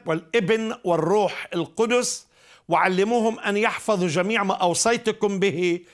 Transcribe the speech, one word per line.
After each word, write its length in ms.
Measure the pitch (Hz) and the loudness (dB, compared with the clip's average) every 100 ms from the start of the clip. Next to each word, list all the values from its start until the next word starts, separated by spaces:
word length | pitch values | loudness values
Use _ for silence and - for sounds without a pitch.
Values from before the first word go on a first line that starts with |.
| - | -4
والابن 720 | 160 170 233 180 226 220 - | -4 0 -2 2 0 -2 -6
والروح 640 | 185 170 160 208 190 - - | 0 0 2 2 0 -4 -6
القدس، 760 | 175 156 - 226 240 240 - - _ - - - | -6 -6 -2 0 2 0 -6 -12 _ -20 -20 -2
وعلموهم 720 | 165 180 185 202 240 220 220 | 2 2 2 2 2 0 -2
أن 180 | 220 202 | -2 0
يحفظوا 500 | 220 - - 208 180 | 0 -2 -2 0 0
جميع 360 | 151 185 226 | 0 0 0
ما 100 | 202 | 0
أوصيتكم 880 | 190 180 165 226 233 233 214 208 196 | 0 0 2 0 0 -2 -2 -2 0
به، 400 | 196 160 180 175 - | 0 0 -2 -2 -6